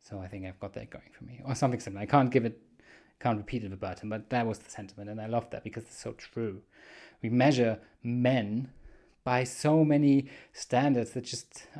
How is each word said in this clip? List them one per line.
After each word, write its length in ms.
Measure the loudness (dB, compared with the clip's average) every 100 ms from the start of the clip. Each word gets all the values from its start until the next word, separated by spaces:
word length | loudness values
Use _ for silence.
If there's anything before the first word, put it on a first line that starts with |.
So 180 | -14 -12
I 80 | -10
think 180 | -10 -10
I've 140 | -10
got 140 | -12
that 160 | -10 -14
going 220 | -16 -20
for 140 | -20 -18
me, 160 | -10 -6
or 100 | 0
something 240 | 0 0
similar. 240 | -6 -10
I 20 | 2
can't 260 | 4 6
give 140 | 4 2
it, 160 | -4 _ _ _ -20 _ -4
can't 180 | -2 -2
repeat 260 | -4 -8
it 60 | -8
verbatim, 400 | -8 -8 -8 -8
but 200 | -10 -4
that 160 | -2 -2
was 140 | -4
the 100 | -10
sentiment, 400 | -16 -16 -14 -12
and 100 | -10
I 60 | -4
love 240 | -4 -4
that 140 | -8
because 200 | -10 -12
it's 140 | -14 -12
so 140 | -14
true. 500 | -14 -12 -6 -6 -8 -16 _ -20 -20 -20 _
We 60 | 0
measure 500 | 4 6 6 2 0 -8 _
men 680 | -4 0 2 2 0 -4 -6 -12 -20 -20 _ _
by 220 | -2 0 0
so 380 | 0 4 6
many 460 | 6 6 6 6 2 -8 -20
standards 580 | -16 -2 2 4 2 0
that 120 | -6
just 420 | -8 -10 -12 -20 -18